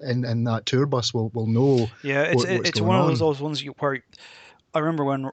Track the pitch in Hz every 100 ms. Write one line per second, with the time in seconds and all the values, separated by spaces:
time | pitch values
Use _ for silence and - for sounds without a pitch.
0 | 135 123 120 113 120 113 - 127 143 131
1 | 113 120 110 117 110 113 139 127 110 -
2 | 139 139 156 131 120 - 170 110 - -
3 | 151 120 160 139 151 143 139 - 147 131
4 | - - - - - _ _ 160 156 160
5 | 139 139 135